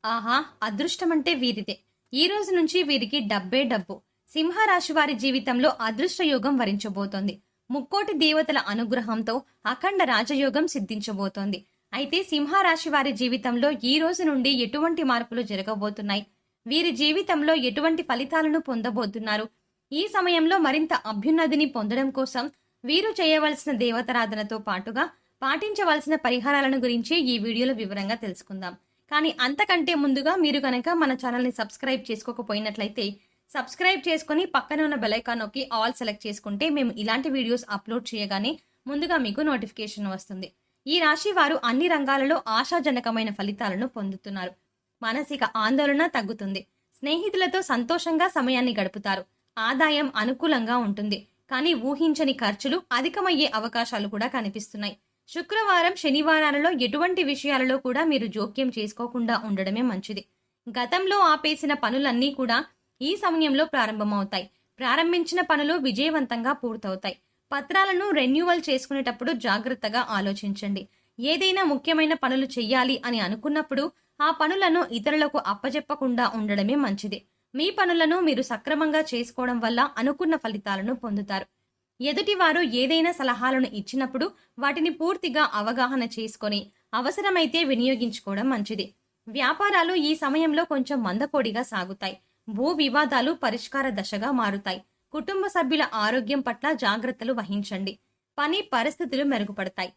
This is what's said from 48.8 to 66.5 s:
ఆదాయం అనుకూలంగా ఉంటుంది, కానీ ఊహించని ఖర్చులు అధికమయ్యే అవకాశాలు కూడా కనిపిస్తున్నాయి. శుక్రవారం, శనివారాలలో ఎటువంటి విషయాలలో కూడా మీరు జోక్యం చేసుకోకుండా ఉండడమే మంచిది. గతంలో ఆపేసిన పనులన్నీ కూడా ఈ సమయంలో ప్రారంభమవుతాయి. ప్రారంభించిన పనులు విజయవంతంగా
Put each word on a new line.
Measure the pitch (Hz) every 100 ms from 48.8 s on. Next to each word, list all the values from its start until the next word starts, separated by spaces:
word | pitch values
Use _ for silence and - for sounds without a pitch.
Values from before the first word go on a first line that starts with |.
| 190 208 208 190 - _ _ -
ఆదాయం | 220 262 311 294 285 220
అనుకూలంగా | 214 254 330 277 226 247 220
ఉంటుంది, | 202 208 202 - _ _
కానీ | 262 311 294 247
ఊహించని | 285 320 302 285
ఖర్చులు | 269 220 208 277 339 - 240
అధికమయ్యే | 269 381 370 320 302 220
అవకాశాలు | 226 - - 214 202
కూడా | 208 240
కనిపిస్తున్నాయి. | 262 208 214 208 208 208 - _ _ _
శుక్రవారం, | 330 349 415 415 359 339 370
శనివారాలలో | 311 277 302 311 302 285 320 320 240
ఎటువంటి | 294 349 370
విషయాలలో | 294 277 277 269 254 262
కూడా | 254 247
మీరు | 330 277 220
జోక్యం | 214 208 208 262 233
చేసుకోకుండా | 208 - 240 240 226 226 226
ఉండడమే | 196 190 214 247
మంచిది. | 190 - 202 - _ _ _ -
గతంలో | 233 240 349 381 403 349
ఆపేసిన | 311 320 302 294 285
పనులన్నీ | 233 254 277 240 269 277
కూడా | 247 233 311 _ _ _
ఈ | 269 392
సమయంలో | 392 330 311 269 320
ప్రారంభమవుతాయి. | 277 220 214 208 208 196 196 185 _ _ _
ప్రారంభించిన | 247 277 330 349 330 349
పనులు | 349 302 294 339 262
విజయవంతంగా | 208 302 311 262 233 233